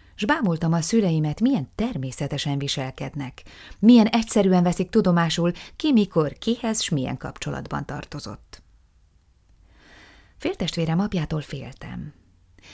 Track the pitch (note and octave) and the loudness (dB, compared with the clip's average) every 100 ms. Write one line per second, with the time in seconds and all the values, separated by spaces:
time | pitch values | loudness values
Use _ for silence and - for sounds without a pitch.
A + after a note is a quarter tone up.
0 | - - G#3 D#4 G#3 D#3+ E3 E3 D3+ A3+ | -20 -6 -2 0 0 0 0 0 0 2
1 | F#3+ D#3+ D#3 D3 A#3+ B3 C3 - A3+ F3 | 2 2 0 0 0 0 -2 -6 -6 -6
2 | C3 - C#3+ C#3+ D3 C#3 C#3 - C3 - | -8 -6 -6 -4 -4 -4 -4 -6 -8 -10
3 | C3+ C#3+ C3+ - - - - - G#3 A#3+ | -10 -10 -12 -14 -20 -20 -20 4 8 8
4 | G#3+ A#3 A3+ G#3+ F#3+ F3+ F3 F3 F3+ A3 | 8 2 2 2 6 4 4 0 0 2
5 | F#3 F3 E3 E3 E3+ F3 - - D#4 A#3+ | 4 2 2 0 0 -2 -10 -4 2 4
6 | G3 E3 D3 - - A#3+ A3+ A3 - D3 | 4 0 -2 -2 -4 -2 -4 -4 -2 -4
7 | C3 C3 B2+ - - C3+ C3 C#3 C#3 D3 | -4 -8 -10 -10 -10 -8 -8 -8 -8 -12
8 | - - - G#2+ _ - _ _ _ _ | -12 -14 -14 -16 _ -20 _ _ _ _
9 | _ _ _ _ _ _ _ _ - - | _ _ _ _ _ _ _ _ -20 -20
10 | - - _ _ - G4 E3+ - D#3+ E3 | -20 -20 _ _ -6 -4 -4 -2 0 0
11 | G#3 F#3 D3+ D#3 - C#3 B2 - - A#2+ | 0 -2 -2 -4 -6 -12 -12 -16 -14 -12
12 | D3 - _ _ _ _ - | -14 -18 _ _ _ _ -20